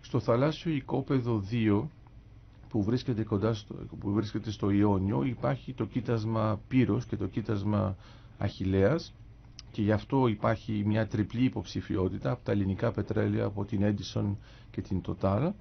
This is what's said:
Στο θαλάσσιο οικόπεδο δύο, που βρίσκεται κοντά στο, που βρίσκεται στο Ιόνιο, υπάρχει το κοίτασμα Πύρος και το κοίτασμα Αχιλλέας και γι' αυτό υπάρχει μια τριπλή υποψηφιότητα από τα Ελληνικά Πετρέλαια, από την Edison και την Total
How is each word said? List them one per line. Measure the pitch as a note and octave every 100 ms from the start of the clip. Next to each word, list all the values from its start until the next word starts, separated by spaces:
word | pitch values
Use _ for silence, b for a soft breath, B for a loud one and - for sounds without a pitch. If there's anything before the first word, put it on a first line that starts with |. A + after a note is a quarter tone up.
Στο | - B2+
θαλάσσιο | A#2 A#2 D3 D3+ F3
οικόπεδο | D3+ - C3+ C3+ C#3 A#2+ A2+
δύο, | G2 A#2+ A2 G2+ D3 - - - - - - - -
που | A2+
βρίσκεται | G2 B2 - A2
κοντά | G#2+ G#2 G#2+
στο, | A2 - F2+ G2+ -
που | G2+
βρίσκεται | G2+ G#2+ A2+ G#2
στο | G#2 G2+
Ιόνιο, | G2+ G#2 G2 G2 B2
υπάρχει | C3+ A#2 - C3+ -
το | B2+
κοίτασμα | A#2 B2+ A2+ A#2 A2 A2+ A2 G#2+ -
Πύρος | C3 B2 A2 A#2+
και | G#2+
το | F#2+
κοίτασμα | - G#2 G#2+ G2+ G#2 G2 F#2+ B B B -
Αχιλλέας | G2+ - F#2+ F#2+ G2 E3 - - - - - - -
και | -
γι' | G#2
αυτό | G#2+ - C#3 B2+
υπάρχει | G#2 A2+ A2 - G#2+ G#2
μια | G#2+ A2
τριπλή | C3 G#2+ A#2
υποψηφιότητα | B2+ A#2 F2+ - - D3+ F#2 G2 C3+
από | B2+
τα | -
Ελληνικά | G#2+ G2 F#2+ A#2
Πετρέλαια, | G#2+ G2 A2 G#2 G#2
από | A2 G2+
την | G2+ G#2
Edison | G#2 G2+ F#2 A2 G#2 G2+ B B B
και | -
την | G2+ F#2 -
Total | - G2 G2+ D#3 -